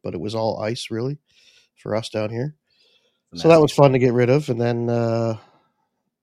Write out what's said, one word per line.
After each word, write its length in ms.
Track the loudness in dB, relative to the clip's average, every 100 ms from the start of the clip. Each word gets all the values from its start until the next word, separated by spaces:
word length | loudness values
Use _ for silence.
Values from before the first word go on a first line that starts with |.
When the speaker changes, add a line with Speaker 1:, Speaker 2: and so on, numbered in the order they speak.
Speaker 1:
but 120 | -10
it 60 | -8
was 140 | -6
all 240 | -4 -4 -4
ice, 280 | -6 -8 -8
really, 280 | -8 -6 -8 _ _ _ _ _ _
for 180 | -8
us 140 | -6 -6
down 220 | -6 -6
here. 240 | -6 -8 -10 _ _ _ _ _ _ _ 0
So 120 | 6
that 60 | 6
Speaker 2:
Nice. 60 |
Speaker 1:
was 100 | 6
fun 180 | 6 4
to 40 | 4
get 140 | 2
rid 180 | 2 2
of, 180 | 2 0
and 120 | -2
then, 280 | -2 -2 -2
uh, 480 | -2 -2 -2 -2 -4 _ _ _ _ _ _ _ _